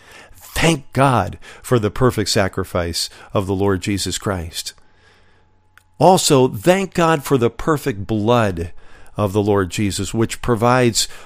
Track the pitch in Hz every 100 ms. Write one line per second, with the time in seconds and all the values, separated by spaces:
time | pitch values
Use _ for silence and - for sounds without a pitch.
0 | - - - - - - 165 160 - 127
1 | 139 123 92 85 - - - 123 104 -
2 | 127 113 101 - 95 - 90 92 85 82
3 | - - - 113 95 98 98 95 95 98
4 | 92 87 - 92 82 - - - - _
5 | _ _ _ _ _ _ _ _ _ -
6 | 170 185 - 139 127 117 98 185 190 -
7 | 165 160 - 139 113 - - 151 - 101
8 | 95 110 104 120 107 85 82 - - -
9 | - - 104 101 104 101 92 - 104 90
10 | 98 110 113 - - 117 120 127 123 107
11 | - -